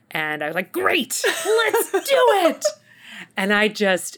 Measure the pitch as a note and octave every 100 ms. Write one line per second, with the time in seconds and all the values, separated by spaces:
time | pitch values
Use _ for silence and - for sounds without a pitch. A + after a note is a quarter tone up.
0 | - D#3+ D#3 D3+ D3+ E3 F#3+ F4 F#4+ F4+
1 | A#3 - A4 - F4+ A4 A4 A#4 - G4
2 | - C5+ B4 G#4 E4 - D5 - _ -
3 | - - F3+ - G3 G#3 G#3+ G#3+ G3+ F3+
4 | -